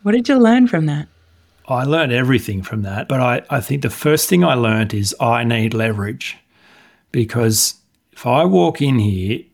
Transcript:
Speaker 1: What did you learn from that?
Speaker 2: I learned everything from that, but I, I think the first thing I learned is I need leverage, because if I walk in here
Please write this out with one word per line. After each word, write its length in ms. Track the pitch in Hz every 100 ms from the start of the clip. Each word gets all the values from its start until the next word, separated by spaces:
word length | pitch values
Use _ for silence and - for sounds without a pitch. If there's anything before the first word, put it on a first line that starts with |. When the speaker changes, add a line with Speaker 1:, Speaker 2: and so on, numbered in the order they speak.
Speaker 1:
What 80 | 202
did 180 | 226 233
you 80 | 269
learn 300 | 226 240 247
from 180 | 170 156
that? 220 | 147 151 _ _ _ _ _ -
Speaker 2:
I 160 | 123
learned 280 | 135 160 147
everything 480 | 123 127 127 - 98
from 220 | 95 110
that, 260 | 101 98 -
but 100 | 131
I, 220 | 127 123 -
I 100 | 135
think 220 | - 139
the 80 | 135
first 400 | - 151 156 -
thing 140 | 180
I 100 | 175
learned 400 | 127 117 110 110
is 220 | 107 101 -
I 240 | 120 117
need 300 | 117 117 110
leverage, 640 | 110 110 104 101 131 - - _ _ _ _ _ _ _
because 640 | - 110 120 117 107 - - _ _ _
if 140 | - 120
I 200 | 127 175
walk 360 | 185 170 156
in 180 | 143 131
here 400 | 104 95 92 120 -